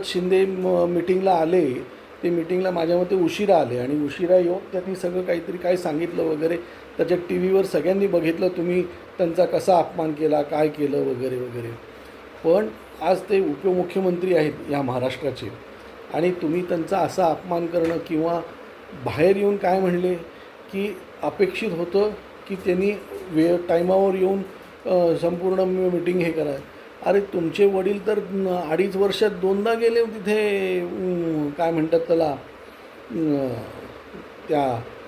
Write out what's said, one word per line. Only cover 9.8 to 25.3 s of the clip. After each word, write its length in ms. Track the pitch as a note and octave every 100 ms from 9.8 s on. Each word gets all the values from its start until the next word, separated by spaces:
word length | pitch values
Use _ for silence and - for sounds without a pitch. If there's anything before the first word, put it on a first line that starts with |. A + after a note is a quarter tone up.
| D3+ F3 D#3+
केला, 280 | D3+ D#3 D3
काय 260 | D3 D#3 D#3
केलं 340 | D3+ C#3+ C#3
वगैरे 340 | C3+ B2 C3 B2+
वगैरे. 360 | B2 A#2+ A2+ A2+ - - - - - -
पण 240 | E3 F3+ G#3+ - - -
आज 200 | D#3+ F#3
ते 200 | - G3
उपमुख्यमंत्री 920 | F3+ C#3+ F#3+ F3+ F3+ F#3+ F#3+ F3 F#3 E3+
आहेत 180 | D3+ C#3+ -
या 100 | C#3+
महाराष्ट्राचे 640 | C3+ B2+ B2+ - D3 B2 G#2+ - - - - - -
आणि 180 | C#3 F3
तुम्ही 300 | F3+ D#3+ E3+
त्यांचा 360 | F3 F3 D#3+ F#3+
असा 280 | D3+ - E3+
अपमान 420 | D3+ F#3 E3+ E3+
करणं 300 | F3 E3 E3
किंवा 440 | - D#3 E3 E3+ - - - - - D3+ A#2+
बाहेर 300 | G#2 F3 G3
येऊन 200 | G3+ G3+
काय 220 | F#3 F#3+
म्हणले 340 | F#3 F3 F3+ F3 - - - - -
की 260 | G3 G3+ G3 - -
अपेक्षित 480 | D3 - F#3 - A3+
होतं 380 | E3+ F3 G3 G#3+ G#3 - - -
की 60 | F#3+
त्यांनी 360 | F#3+ F3+ G3 G3+ - - -
वे-, 260 | D#3 E3 F3 F3
टायमावर 460 | E3+ F3+ F#3+ G3 F#3
येऊन, 240 | F#3 G3 F#3+ - - - A#3+
अ, 280 | F#3 E3+ D#3+
संपूर्ण 380 | E3+